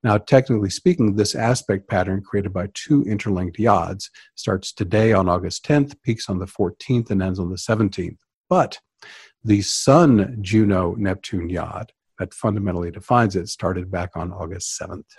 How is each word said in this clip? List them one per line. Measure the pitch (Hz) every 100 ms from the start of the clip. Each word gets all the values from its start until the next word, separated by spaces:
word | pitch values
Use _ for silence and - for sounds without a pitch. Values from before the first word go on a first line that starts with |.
Now, | 113 104
technically | - 135 123 113 98
speaking, | - 180 170 110 101
this | 101
aspect | - 113 127 - 95 -
pattern | 95 92 98
created | 95 101 95
by | 95 98
two | - - 143
interlinked | 98 107 - 92 92 80
yods | 110 98 85 98 - - - -
starts | - 98 -
today | - 95 107 113
on | 101 90
August | 90 90 -
tenth, | - 147 143 -
peaks | - 113 -
on | 92
the | 98
fourteenth, | - 92 - - 123 113
and | 98
ends | 95 92
on | 87
the | 92
seventeenth. | - 110 107 - 85 - _ _ _
But | 180 - - _ _ - - - _
the | 110 101
Sun, | 98 - - 147 165 113 98 117
Juno, | 95 110 104 92 87
Neptune | 107 101 92 - 95 85
yod | 90 80 90 - _ _ -
that | 92
fundamentally | - 117 101 101 87 87
defines | 85 - 123 113
it | 92 87
started | - 90 90 92
back | 90 87
on | 82 85
August | 82 80 90 - -
seventh. | - 101 -